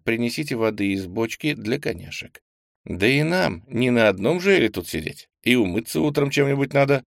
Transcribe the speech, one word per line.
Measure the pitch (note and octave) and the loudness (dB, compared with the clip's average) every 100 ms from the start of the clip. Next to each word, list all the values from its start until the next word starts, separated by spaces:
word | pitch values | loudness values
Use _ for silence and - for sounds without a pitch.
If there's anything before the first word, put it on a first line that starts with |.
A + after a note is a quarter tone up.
принесите | - A#2 A#2+ A2+ D3+ B2 | -2 0 0 -4 -4 -2
воды | A2+ G#2+ G2+ | -2 0 -2
из | G2 F#2+ | -2 -4
бочки | F#2+ A2+ - D#3 | -4 -4 -2 -4
для | D3 G#2+ C3+ | -4 -4 -4
коняшек. | B2+ E2+ F#2 - - - _ _ _ _ | -4 -8 -10 -14 -16 -20 _ _ _ _
Да | - F2 G2+ | -12 0 2
и | C#3 | 2
нам | D#3 F3+ F3+ F2 - | 2 0 0 -2 -6
не | A#2 B2 | -2 2
на | B2 A2 | 4 4
одном | F#2+ G#2 F3 | 4 0 0
желе | E3+ G2+ A2 | 2 4 2
тут | G2 F2 | 0 -6
сидеть, | D#2+ D#2 - - _ | -6 -6 -10 -18 _
и | - B2 | 0 2
умыться | G2 F2 - D#3 | 2 0 -4 -2
утром | D#3 C#3+ C#3 | 0 0 0
чем-нибудь | C#3+ C#3 C#3 C#3 | 2 2 0 0
надо». | C#3 C#3 C#3 | 2 2 2